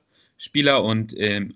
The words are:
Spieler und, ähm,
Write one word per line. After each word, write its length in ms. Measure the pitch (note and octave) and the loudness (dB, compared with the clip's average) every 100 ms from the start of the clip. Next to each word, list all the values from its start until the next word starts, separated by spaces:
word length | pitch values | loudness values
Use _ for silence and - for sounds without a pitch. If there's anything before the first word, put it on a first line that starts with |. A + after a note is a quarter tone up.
| _ _ _ _ | _ _ _ _
Spieler 460 | - D3 C#3+ C3+ | -6 0 4 4
und, 320 | G#2 A2 A2 - | 2 0 -2 -4
ähm, 380 | G#2 G2+ G2 | -2 -2 -6